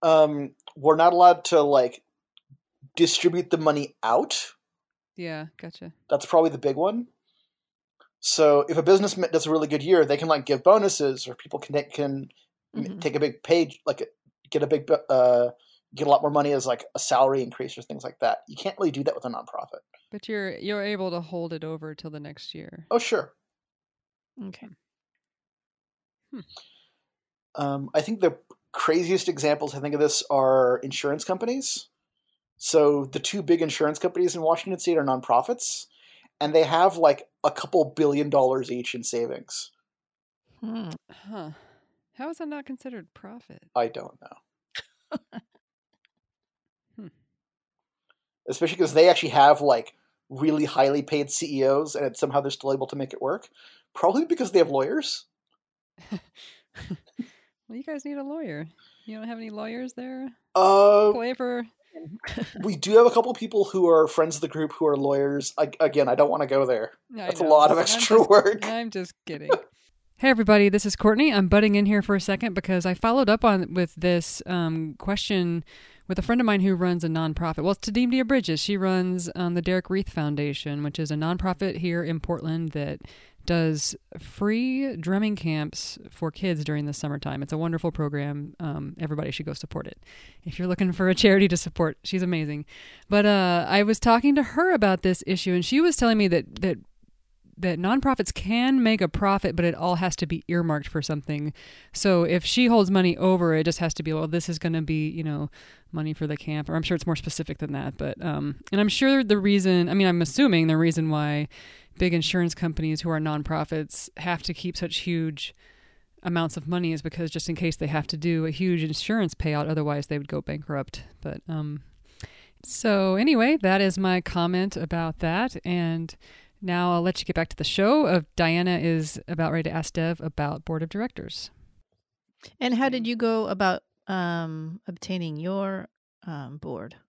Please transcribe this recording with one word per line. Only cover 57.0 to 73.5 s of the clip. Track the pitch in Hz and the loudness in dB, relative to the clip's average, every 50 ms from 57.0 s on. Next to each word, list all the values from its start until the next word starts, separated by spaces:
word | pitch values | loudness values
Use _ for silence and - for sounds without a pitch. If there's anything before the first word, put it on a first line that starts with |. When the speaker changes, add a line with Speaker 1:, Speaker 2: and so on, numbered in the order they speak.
| _ _ _ _ 240 - _ _ _ _ _ _ _ _ | _ _ _ _ -16 -16 _ _ _ _ _ _ _ _
Speaker 2:
Well, | 226 | -16
you | 240 277 | -14 -12
guys | - 311 285 - | -10 -12 -10 -10
need | 294 285 | -10 -10
a | 277 269 | -10 -10
lawyer. | 277 294 330 320 220 156 147 156 160 _ _ _ _ _ _ _ | -10 -10 -10 -10 -8 -8 -10 -10 -12 _ _ _ _ _ _ _
You | - 214 220 | -16 -16 -14
don't | 220 226 | -12 -12
have | 233 | -12
any | 226 226 220 | -12 -12 -14
lawyers | 208 208 214 220 226 240 254 254 - | -12 -12 -12 -10 -10 -10 -10 -12 -12
there? | - 247 254 262 262 262 262 240 _ _ _ _ | -14 -14 -12 -12 -12 -12 -12 -14 _ _ _ _
Speaker 1:
Uh, | 185 190 190 196 196 202 208 208 202 214 214 208 | 4 6 6 8 8 8 8 8 8 6 6 4
Speaker 2:
Flavor. | 233 233 247 254 247 254 247 247 247 233 226 _ _ _ _ _ 320 320 320 165 220 - - - - 233 - - - 190 | 2 -2 -4 -4 -4 -4 -6 -4 -6 -8 -10 _ _ _ _ _ -18 -16 -16 -16 -16 -14 -12 -10 -10 -10 -10 -10 -8 -6
Speaker 1:
we | 196 196 | -4 -4
do | 147 139 190 208 | -4 -2 6 8
have | 220 240 | 8 8
a | 240 | 8
couple | 233 233 226 240 247 | 6 4 2 2 -2
people | - 220 226 - 214 196 | -6 -8 -4 0 0 0
who | - - 190 180 170 | 0 2 2 6 6
are | 165 160 156 151 | 8 8 6 4
friends | - - 160 160 156 | 4 0 0 0 0
of | 147 | -6
the | - 156 | -6 -6
group | - 156 156 147 - | -4 -4 -6 -6 -4
who | - 170 | -2 0
are | 151 143 | 0 0
lawyers. | 139 139 139 139 139 139 139 143 143 139 - - - | 2 0 0 0 0 0 0 -2 -4 -6 -6 -2 -2
I, | 151 143 - - | -2 -2 0 0
again, | 160 151 - - 113 113 | 0 2 4 2 2 2
I | 123 | 4
don't | - 147 - | 4 4 2
wanna | - 156 147 | 2 -2 -2
go | 135 135 139 139 | 0 0 0 2
there. | 127 127 110 110 - - _ _ _ 254 | 2 0 -2 -2 -6 -10 _ _ _ -14
Speaker 2:
I | 226 202 | -12 -6
Speaker 1:
That's | - - - | -6 -4 -2
a | 170 | 4
Speaker 2:
know. | 156 | 6
Speaker 1:
lot | 156 151 151 151 | 8 8 8 8
of | 156 | 6
Speaker 2:
I'm | 165 170 | 4 4
Speaker 1:
extra | - - 233 233 - 220 | 2 2 2 4 6 6
Speaker 2:
just, | 226 220 - | 6 8 8
Speaker 1:
work. | 202 208 - 196 214 214 - | 8 8 8 6 0 0 -4
Speaker 2:
I'm | 208 226 226 233 226 | -6 -6 -6 -6 -6
just | 202 196 185 - - _ _ | -8 -8 -10 -10 -12 _ _
kidding. | - 165 147 151 151 247 | -12 -12 -12 -2 -2 -2
<laughs> | - - _ _ _ _ _ _ _ _ _ _ _ | -2 -2 _ _ _ _ _ _ _ _ _ _ _
Hey, | - 269 | 2 2
everybody. | 262 226 226 196 214 208 202 202 | 4 4 6 6 6 6 6 6
This | 185 208 - | 4 2 0
is | 208 190 | -2 -4
Courtney. | - - 214 214 220 285 311 240 | 2 2 4 4 6 4 4 4
I'm | 202 190 | 2 2
butting | 180 180 208 208 214 202 | 4 4 4 4 4 4
in | 202 208 | 4 4
here | 202 214 208 190 | 4 2 2 2
for | - 202 | 0 -2
a | 196 | -2
second | - - 196 190 - 233 185 | 0 -2 -4 -2 -2 -4 -4
because | 190 - - 190 180 165 | -4 -4 -2 -2 0 0
I | 185 180 | -2 -4
followed | 175 - 226 233 269 269 196 | 0 0 2 2 2 4 4
up | 214 220 - | 2 4 4
on, | 233 | 4